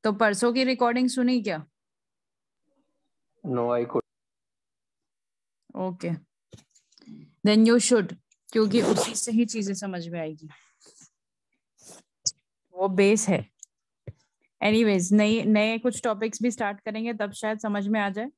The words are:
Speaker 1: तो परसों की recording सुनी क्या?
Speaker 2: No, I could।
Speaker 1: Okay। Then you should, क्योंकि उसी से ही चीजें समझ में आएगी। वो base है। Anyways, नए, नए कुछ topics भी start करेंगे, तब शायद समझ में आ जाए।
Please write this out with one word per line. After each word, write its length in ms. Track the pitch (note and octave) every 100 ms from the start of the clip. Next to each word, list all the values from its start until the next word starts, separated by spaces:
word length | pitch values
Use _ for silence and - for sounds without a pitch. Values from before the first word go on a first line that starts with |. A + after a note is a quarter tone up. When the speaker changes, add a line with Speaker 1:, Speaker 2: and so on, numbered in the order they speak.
Speaker 1:
तो 80 | A3
परसों 400 | G#3 A3 G3+ A#3+
की 120 | A#3+
recording 440 | C4 C4 A#3+ A#3+ B3+
सुनी 340 | B3+ B3 B3
क्या? 240 | G#3 D#3 D3+ _ _ _ _ _ _ _ _ _ _ _ _ _ _ _ _ _ F#3
Speaker 2:
No, 200 | B2 A#2+
I 140 | A#2+
could। 200 | A#2+ C3+ - _ _ _ _ _ _ _ _ _ _ _ _ _ _ _ _ -
Speaker 1:
Okay। 340 | F#3 F3+ E3+ D#3+ _ _ _ - _ _ _ _ - - - _ G#3
Then 180 | G#3+ A3
you 120 | A#3+ -
should, 240 | B3 F#3 - _ _ _
क्योंकि 300 | A3+ G#3+ A3
उसी 320 | - A3 -
से 180 | A#3 -
ही 120 | A3+
चीजें 300 | A#3 A3+ G3
समझ 340 | F#3+ G3 F3+ E3+
में 120 | E3+
आएगी। 280 | D#3 D#3 D#3+ - _ _ - _ _ _ _ _ _ _ _ _ - - _ _ - - _ _ _
वो 140 | F3+ G3
base 400 | F#3 G3 G#3+ G#3
है। 200 | F3+ G#2+ _ - _ _ _ - - _ _ _ _
Anyways, 500 | G#3 G#3+ A3+ G3 F3+
नए, 300 | G#3 G#3 A3+
नए 360 | G#3+ G#3 G#3+ A3+
कुछ 240 | A#3+ -
topics 400 | A#3+ G#3 A3 -
भी 80 | A#3+
start 300 | A#3 G#3+ G3+
करेंगे, 340 | - G#3+ A#3
तब 180 | A3 G#3
शायद 260 | G3+ G#3+ G#3+
समझ 300 | G#3+ G3+ G3+
में 120 | A3
आ 100 | G3+
जाए। 200 | G3 C#4+